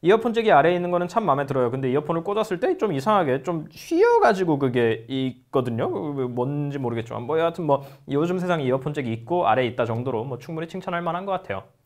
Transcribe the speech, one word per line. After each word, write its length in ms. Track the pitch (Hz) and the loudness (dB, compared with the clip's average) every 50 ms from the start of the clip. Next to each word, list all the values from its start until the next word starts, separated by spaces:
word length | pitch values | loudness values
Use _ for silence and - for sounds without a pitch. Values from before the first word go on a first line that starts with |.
이어폰 320 | - 165 208 226 226 240 220 | 4 4 4 4 4 0 -2
잭이 180 | 233 226 208 | 0 4 6
아래에 240 | 180 143 143 165 180 | 6 8 8 6 4
있는 160 | 180 175 175 | 2 0 0
거는 160 | 175 175 175 170 | 0 0 -2 0
참 180 | - 233 220 | -2 -2 2
마음에 200 | 180 139 135 143 | 2 2 0 0
들어요. 260 | 135 135 135 127 120 | -2 0 0 0 0
근데 180 | 139 135 135 131 | 0 -2 -2 0
이어폰을 320 | 123 147 - - 170 165 165 | 0 0 0 0 -4 -2 -2
꽂았을 360 | 190 202 214 220 214 196 175 | -2 -2 -2 -2 -2 -2 -2
때 180 | 240 370 370 - | 0 -2 0 0
좀 160 | 262 214 170 | -2 -2 -2
이상하게 500 | 135 131 - 214 202 175 143 127 135 127 | -2 0 2 2 2 4 2 0 0 0
좀 220 | 180 175 165 151 - | -2 -4 -4 -6 -8
휘어가지고 880 | - - - - 339 320 403 480 480 466 403 - 214 185 185 165 156 139 | -14 -20 -8 -2 2 4 4 6 6 6 6 4 4 4 2 0 2 2
그게 460 | 139 131 117 123 120 113 110 107 - - | 2 0 2 2 2 2 2 0 -4 -8
있거든요. 800 | 131 135 131 131 123 - _ _ - 139 123 123 117 113 147 349 | -4 -4 -4 -4 -6 -8 _ _ -2 0 0 0 -2 -2 -2 -2
그, 240 | 359 - - 151 143 | -2 -4 -6 -6 -4
그 80 | 139 | -4
뭔지 560 | 131 123 120 120 123 135 143 147 147 143 139 143 | -4 -4 -2 -4 -4 -2 -2 -4 -4 -4 -6 -4
모르겠지만 460 | 131 120 117 117 113 113 117 113 120 | -4 -4 -4 -4 -6 -6 -8 -8 -6
뭐 160 | 120 147 160 | -2 -2 0
여하튼 260 | 165 170 165 - 175 | 0 0 -2 -2 0
뭐 180 | 151 139 139 139 - - - - - | 0 0 0 0 -8 -18 -20 -10 -4
요즘 260 | 139 143 156 170 180 185 | -2 0 0 0 0 -2
세상에 260 | 175 180 175 160 143 | 0 0 -2 0 2
이어폰 280 | 127 123 135 135 151 147 | 0 0 0 0 -4 -4
잭이 180 | 143 135 117 113 | -4 -4 -4 -4
있고 340 | 117 117 - 170 180 170 101 | -6 -4 -2 0 2 4 4
아래에 180 | 110 120 127 117 | 4 4 2 0
있다 180 | - - 123 | 0 -2 -2
정도로 400 | 113 113 113 123 135 123 110 110 | 0 0 -4 -2 -2 -4 -4 -4
뭐 120 | 143 127 123 | -4 -8 -10
충분히 300 | - - 165 160 165 165 | -10 -10 -8 -8 -8 -8
칭찬할 340 | - 190 180 - 180 170 | -10 -10 -8 -6 -6 -4
만한 240 | 175 170 160 175 190 | -4 -4 -4 -4 -4
것 60 | 196 | -4
같아요. 320 | 190 175 - - 101 95 92 _ _ _ _ | -4 -4 -4 -6 -8 -8 -8 _ _ _ _